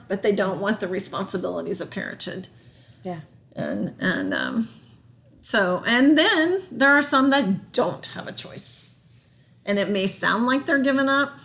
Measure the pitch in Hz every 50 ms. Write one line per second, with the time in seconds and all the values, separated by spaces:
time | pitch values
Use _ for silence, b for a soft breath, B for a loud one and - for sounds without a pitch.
0 | - - 196 202 - 214 202 196 202 190 190 - 202 196 214 208 - 175 185 185
1 | 190 - - - 196 190 - 185 180 180 180 170 165 165 196 - 175 - - 196
2 | - 50 - - - - - - 185 - - B B B B B B B B B
3 | B 185 175 160 151 - _ - _ _ - - - - - 208 220 - - -
4 | - 180 175 - 95 95 - 65 64 64 65 233 226 B B B B B B B
5 | B B _ _ _ _ - - - - - 220 196 180 185 175 - - 233 240
6 | 262 285 311 285 320 427 440 339 311 339 359 392 370 - 240 220 269 277 285 285
7 | 285 285 - 269 262 277 269 285 254 190 196 - - - - - - 175 - -
8 | - - - - - - - - - - - 127 - - - - - - - _
9 | _ _ b b b b b b b b b b b - 202 202 196 175 208 196
10 | 190 196 - - - 180 180 208 233 247 262 277 277 - 302 277 254 277 269 269
11 | 277 269 269 277 285 277 - - -